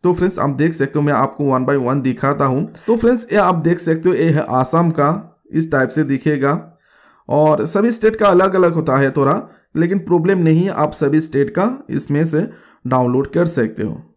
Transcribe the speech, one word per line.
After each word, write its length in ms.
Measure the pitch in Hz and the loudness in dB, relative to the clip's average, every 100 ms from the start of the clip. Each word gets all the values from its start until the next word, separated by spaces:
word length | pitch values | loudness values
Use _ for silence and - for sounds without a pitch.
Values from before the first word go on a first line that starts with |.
तो 100 | 180 | 0
फ्रेंड्स 260 | 170 180 - | 0 0 0
आप 100 | 139 | -4
देख 240 | 135 160 | 0 -2
सकते 260 | 165 135 151 | 0 -2 0
हो, 60 | 147 | 0
मैं 80 | |
आपको 300 | 135 135 - 143 | 0 -2 -2 0
one 200 | 127 127 | 0 0
by 80 | 143 | 0
one 180 | 123 139 | 0 0
दिखाता 420 | 131 120 139 143 139 | -2 -2 -2 0 0
हूँ। 180 | 131 196 - - | 0 -4 -8 -2
तो 80 | 226 | 0
फ्रेंड्स 320 | 233 254 233 | 2 0 0
ये 60 | 202 | 0
आप 160 | 180 175 | 2 2
देख 220 | 156 175 | 0 0
सकते 300 | 165 160 175 | 0 0 2
हो, 60 | 139 | 2
ये 140 | 165 | 2
है 160 | 151 - | 0 0
आसाम 380 | 127 131 160 170 | -2 0 2 0
का, 480 | 160 143 180 - _ _ | 2 0 -2 -8 _ _
इस 200 | 156 160 | -4 -2
टाइप 180 | 147 127 | -2 -2
से 140 | - | -2
दिखेगा 540 | 147 135 156 147 139 165 - _ _ _ _ _ - | -2 -2 -2 0 -2 -2 -6 _ _ _ _ _ -4
और 360 | 151 156 151 - | 2 2 2 0
सभी 260 | 202 226 | 0 0
स्टेट 240 | 226 214 220 | 2 0 2
का 120 | 208 | 2
अलग 280 | 180 190 190 | 4 4 2
अलग 180 | 180 | 2
होता 240 | 165 160 131 | 2 0 2
है 140 | 135 | 0
थोड़ा, 300 | 131 135 180 - - _ - | 0 0 0 -6 -20 _ -4
लेकिन 240 | 175 196 | -2 -2
प्रॉब्लम 400 | 170 170 165 190 | 0 0 2 2
नहीं 240 | 165 160 | 4 2
है, 60 | 190 | 2
आप 220 | - 151 | -2 -4
सभी 280 | - 143 156 | 0 0 0
स्टेट 280 | 156 139 139 | 0 -2 -2
का 200 | - 202 262 - | 0 -2 -4 -8
इसमें 340 | - - 143 165 | -8 -2 -2 0
से 220 | 156 226 - _ _ 123 | 0 -4 -10 _ _ -2
डाउनलोड 460 | 127 123 131 139 | 0 2 0 0
कर 120 | - 175 | -2 0
सकते 360 | 151 110 - | 0 -4 -4
हो। 180 | 110 - - | -8 -8 -16